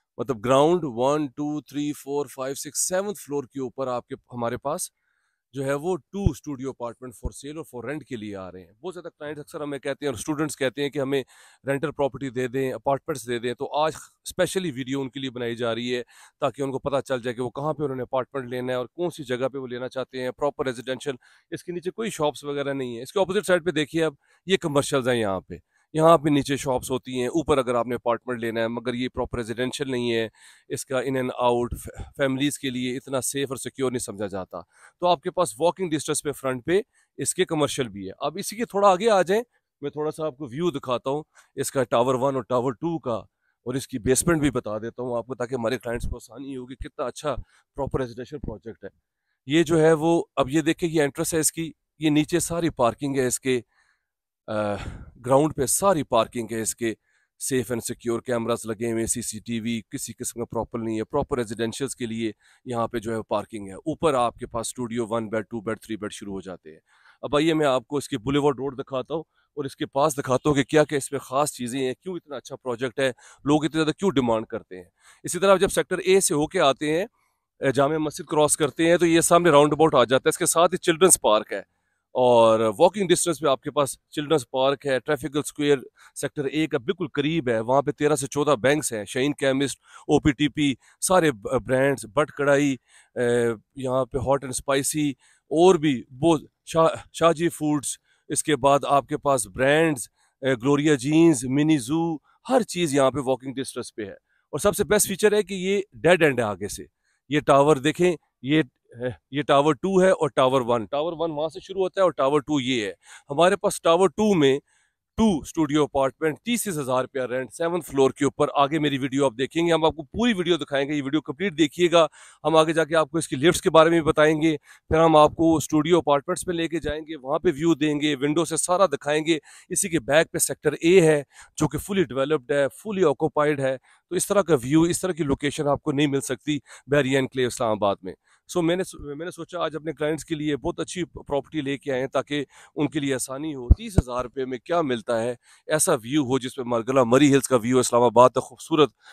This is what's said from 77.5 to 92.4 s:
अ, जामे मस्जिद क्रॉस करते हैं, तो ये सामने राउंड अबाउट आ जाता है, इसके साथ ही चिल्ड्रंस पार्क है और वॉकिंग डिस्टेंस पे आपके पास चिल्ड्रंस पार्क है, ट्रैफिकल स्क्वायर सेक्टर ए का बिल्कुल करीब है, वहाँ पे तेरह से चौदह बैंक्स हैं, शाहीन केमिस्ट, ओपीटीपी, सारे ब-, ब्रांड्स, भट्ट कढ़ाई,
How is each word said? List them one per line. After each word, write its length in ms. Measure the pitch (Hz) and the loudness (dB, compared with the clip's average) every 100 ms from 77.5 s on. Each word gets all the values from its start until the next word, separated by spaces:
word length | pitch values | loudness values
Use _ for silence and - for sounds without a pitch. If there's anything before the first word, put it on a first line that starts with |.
| - 135 | -4 -2
अ, 40 | |
जामे 260 | 131 139 156 | 2 2 2
मस्जिद 280 | 151 - 160 | -2 -6 -2
क्रॉस 260 | 151 147 - | 2 2 4
करते 320 | 143 - 165 | 0 2 4
हैं, 100 | 170 | 4
तो 80 | 170 | 6
ये 160 | 165 | 4
सामने 300 | 156 170 175 | 6 4 8
राउंड 220 | 143 147 | 8 6
अबाउट 220 | 147 156 147 | 6 4 6
आ 100 | 117 | 4
जाता 180 | 131 156 | 4 2
है, 20 | |
इसके 160 | - 165 | 0 0
साथ 220 | 165 175 | 4 2
ही 100 | 170 | 2
चिल्ड्रंस 380 | - 160 180 - | 0 4 4 4
पार्क 380 | 120 107 104 | 4 2 0
है 120 | 101 - _ _ _ _ - | -10 -10 _ _ _ _ 2
और 460 | 123 120 113 110 | 6 8 6 6
वॉकिंग 480 | 113 98 180 208 175 | 2 4 2 2 0
डिस्टेंस 300 | 175 175 156 | 0 0 -2
पे 80 | 151 | 0
आपके 220 | 131 147 | -2 -2
पास 300 | 135 139 - _ | -2 -2 -4 _
चिल्ड्रंस 320 | - 147 156 | -8 0 0
पार्क 420 | 123 131 135 139 139 | 0 0 0 0 -2
है, 140 | 127 | -2
ट्रैफिकल 420 | - 151 151 139 | -2 -4 -2 -4
स्क्वायर 400 | - - 147 139 - _ - - | -6 -2 2 2 0 _ -20 -10
सेक्टर 320 | 139 - 135 | -8 -6 -4
ए 200 | 151 156 | -2 -2
का 100 | 147 | -2
बिल्कुल 300 | 123 175 156 | -4 -6 -4
करीब 420 | 147 143 165 123 | -2 -2 0 0
है, 120 | 113 | -2
वहाँ 200 | 113 139 | 2 2
पे 100 | 147 | 2
तेरह 240 | - 147 147 | 0 0 0
से 120 | 135 | -2
चौदह 280 | 143 147 127 | -2 2 2
बैंक्स 380 | 123 151 - | 2 2 0
हैं, 120 | 110 101 | -6 -6
शाहीन 280 | 127 143 | -2 -2
केमिस्ट, 460 | 143 139 135 135 - _ - - | 0 0 2 -2 -4 _ -16 0
ओपीटीपी, 680 | 147 151 135 147 - 143 120 _ - | 2 2 2 -2 0 -2 -2 _ -8
सारे 300 | - 185 160 | 2 4 4
ब-, 280 | 110 - 127 | 0 -2 -4
ब्रांड्स, 420 | 104 131 139 135 107 | 0 2 2 0 -4
भट्ट 260 | 139 156 | -2 -2
कढ़ाई, 480 | - | 0